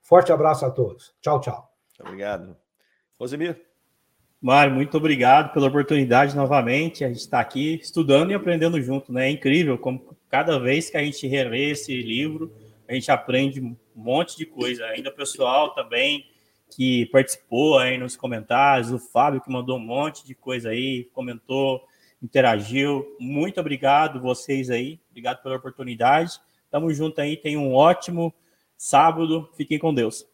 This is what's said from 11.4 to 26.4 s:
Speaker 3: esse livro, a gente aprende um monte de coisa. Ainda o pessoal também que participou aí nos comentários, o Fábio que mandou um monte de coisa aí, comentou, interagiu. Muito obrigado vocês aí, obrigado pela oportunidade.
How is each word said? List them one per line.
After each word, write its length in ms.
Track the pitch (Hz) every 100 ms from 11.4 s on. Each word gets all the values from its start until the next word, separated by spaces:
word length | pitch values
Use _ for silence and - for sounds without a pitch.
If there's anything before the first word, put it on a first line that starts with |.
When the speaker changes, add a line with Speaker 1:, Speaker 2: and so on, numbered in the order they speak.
| 127 117 147
Speaker 3:
esse 240 | 143 - 127
livro, 500 | 113 117 151 156 160 - - _ -
a 60 |
gente 160 | 127 120
aprende 500 | 131 - 127 135 135
um 160 | 123 117 _
monte 420 | - 113 139 170 -
de 100 | 156
coisa. 380 | 135 123 120 113
Ainda 240 | 113 135
o 40 |
pessoal 600 | 139 139 - 127 135 151
também 500 | - 131 117 196 294 - _ _ _ _
que 320 | - 127 123 117
participou 720 | 135 131 - _ 117 151 139
aí 200 | 127 127
nos 180 | 123 -
comentários, 760 | 127 113 104 120 139 135 117
o 80 | 123
Fábio 420 | - 120 143 135
que 120 | -
mandou 240 | 127 123 127
um 80 |
monte 400 | 113 127 151 147
de 100 | 131
coisa 360 | 131 131 127 117
aí, 340 | 117 131 127 120
comentou, 680 | - 127 117 _ 135 135 127 _ _ _ _
interagiu. 920 | 120 139 127 107 104 127 143 143 - -
Muito 400 | 123 143 180 190
obrigado 600 | 156 135 135 143 156 135
vocês 500 | 127 127 - 135 127
aí, 280 | 120 131 160 _
obrigado 320 | - 123 127
pela 140 | 135 131
oportunidade. 840 | 131 127 127 113 117 151 170 -